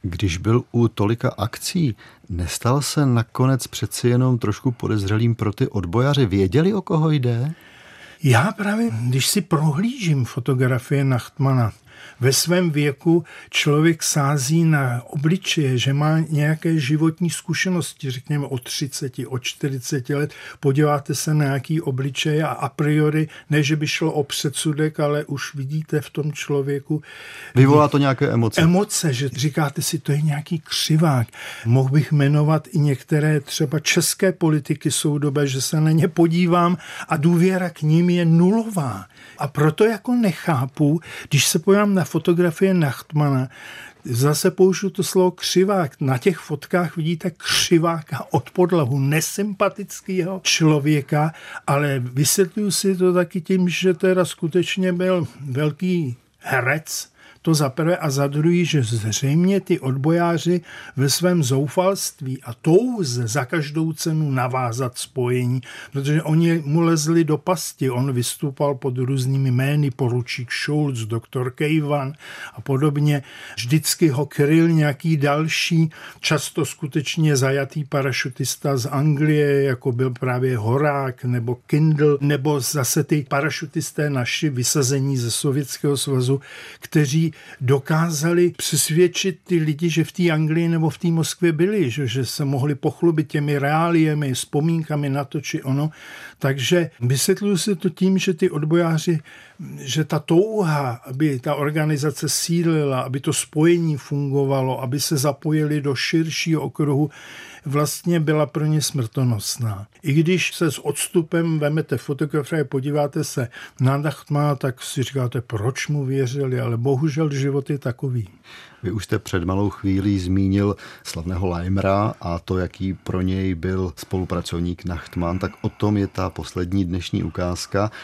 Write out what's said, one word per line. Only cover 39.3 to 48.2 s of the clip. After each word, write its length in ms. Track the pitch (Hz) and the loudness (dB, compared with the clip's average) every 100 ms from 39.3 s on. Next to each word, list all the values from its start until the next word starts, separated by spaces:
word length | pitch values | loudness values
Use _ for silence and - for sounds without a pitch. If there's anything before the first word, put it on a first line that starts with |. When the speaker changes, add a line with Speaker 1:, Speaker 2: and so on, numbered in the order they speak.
| - | -8
Speaker 2:
A 100 | 143 | -6
proto 360 | - 156 156 | 2 2 4
jako 300 | 214 208 - | 2 2 0
nechápu, 840 | 247 208 - - 139 131 - 147 165 - - - | 2 2 0 -2 0 0 2 2 2 -2 -16 0
když 180 | 139 - | 0 2
se 100 | 175 | 0
podívám 360 | 196 196 208 | 4 4 4
na 100 | 190 | 2
fotografie 720 | 160 165 180 170 175 160 190 | 2 0 2 4 2 2 2
Nachtmana, 760 | 180 147 - - 151 147 131 131 - - - - _ | 4 2 0 -4 0 2 2 -2 -8 -18 -18 -20 _
zase 460 | - 117 143 151 190 | -6 0 2 2 0
použiju 400 | 165 190 180 196 | 4 4 4 -4
to 120 | - | -4
slovo 280 | - 190 180 | -2 2 2
křivák. 680 | - - 175 190 196 147 - | 0 -2 2 2 2 0 -2
Na 180 | 135 127 | -2 2
těch 200 | 202 165 | 0 -2
fotkách 580 | - 147 - 180 165 170 | -6 -10 -2 -2 0 -2
vidíte 340 | 156 165 185 | -4 -2 -6
křiváka 960 | - - - - 170 170 165 - 127 | -8 -4 -2 4 4 4 -2 -6 -10